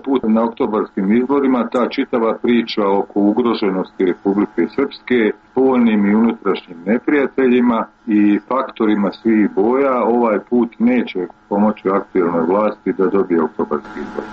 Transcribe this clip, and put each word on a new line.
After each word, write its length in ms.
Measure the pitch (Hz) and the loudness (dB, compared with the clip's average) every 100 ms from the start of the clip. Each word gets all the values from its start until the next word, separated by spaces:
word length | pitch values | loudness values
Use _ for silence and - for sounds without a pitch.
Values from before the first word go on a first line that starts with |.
| 135 | -2
put 160 | 131 | -2
na 200 | 113 110 | 2 0
oktobarskim 720 | 117 - 120 110 90 - 98 117 | 0 -2 -2 -2 -4 -4 0 0
izborima 520 | 127 143 135 127 117 | 2 0 2 0 0
ta 180 | 127 113 | -2 -2
čitava 480 | - 127 123 113 110 | -2 -4 -2 -2 0
priča 420 | 117 120 113 - 101 | 0 0 0 -2 0
oko 320 | 98 95 101 | 0 -2 0
ugroženosti 840 | 101 113 117 113 104 92 90 - 90 | 2 2 0 0 -2 -2 -6 -2 -2
Republike 560 | - 98 98 101 - - - | 0 -2 0 -2 -2 -2 -2
Srpske 440 | 135 - - 123 107 - _ 127 | -4 -6 -2 0 0 -2 _ 0
povoljnim 500 | 131 123 117 107 101 | 2 4 2 2 2
i 100 | 110 | 2
unutrašnjim 640 | 117 113 98 90 - 85 87 | 2 0 -2 -4 -6 -10 -4
neprijateljima 1000 | 120 - 147 127 - 127 123 120 113 - _ - | -2 0 0 0 0 2 2 2 0 -4 _ -2
i 320 | 104 104 101 - | 2 2 2 0
faktorima 640 | 131 - - 107 104 98 | -4 -4 -4 -2 0 -2
svih 380 | - 113 107 95 - | -2 0 2 2 0
boja 400 | 110 131 139 127 | 0 2 0 0
ovaj 360 | 107 120 117 127 - | 0 0 0 -2 0
put 200 | 123 117 - | 0 0 0
neće 400 | 117 123 - 92 87 - - | 0 0 -2 -6 -8 -10 -6
pomoći 400 | 101 107 107 95 | -2 0 0 -2
aktuelnoj 520 | 98 - 95 85 85 82 | -2 -2 -2 0 0 0
vlasti 480 | 101 107 - 98 90 | 0 0 -2 -4 -2
da 80 | 90 | 0
dobije 360 | 98 92 82 | 0 0 0
oktobarski 560 | 78 - 73 73 - 73 | -2 -4 -6 -6 -8 -14
izbor. 240 | 67 71 69 | -12 -10 -12